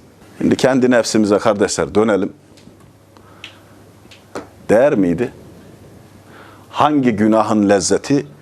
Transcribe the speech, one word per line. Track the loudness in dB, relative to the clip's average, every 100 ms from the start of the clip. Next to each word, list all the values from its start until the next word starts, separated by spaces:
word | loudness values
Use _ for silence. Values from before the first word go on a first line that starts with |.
| -20 _ -20 -6
Şimdi | -2 0
kendi | 0 2 2
nefsimize | 2 0 0 2 0
kardeşler | 0 0 -2 -2 -2 0
dönelim. | 0 0 -4 -10 _ -20 -20 -20 -20 _ _ -20 -20 -20 -20 -20 -20 -20 -20 -20 -20 -20 _ -18 -18 -12 0
Değer | 2 2 0
miydi? | -2 -2 -6 -10 -20 -20 -20 -20 -20 -20 -20 -20 -20 -20 -20 -20 -10
Hangi | -2 0 2 0
günahın | 0 2 2 2 0 2
lezzeti | 2 0 -2 0 -2 -4 -14